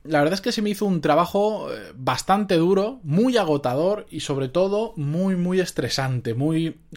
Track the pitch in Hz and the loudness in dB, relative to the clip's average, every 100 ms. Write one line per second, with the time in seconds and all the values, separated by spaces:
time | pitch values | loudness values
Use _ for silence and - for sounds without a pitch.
0 | 147 151 147 196 240 226 208 202 208 170 | -2 2 2 0 -2 -2 -2 0 0 2
1 | 151 160 170 202 214 202 143 113 90 123 | 4 4 2 2 0 -2 -8 -10 -12 -6
2 | 131 123 - 202 196 170 170 190 208 269 | -4 -2 2 2 2 2 4 2 0 -4
3 | 156 170 254 233 165 143 127 135 185 208 | 0 2 4 2 2 0 0 0 0 -2
4 | - 156 - 139 131 170 196 208 226 165 | -6 -8 -4 -4 -2 0 0 0 -4 -6
5 | 143 165 190 180 175 185 175 - 123 - | -4 0 0 0 0 0 -2 -2 -4 -2
6 | 131 127 117 117 151 160 160 - - | -2 -2 -4 -2 0 0 -2 -6 -18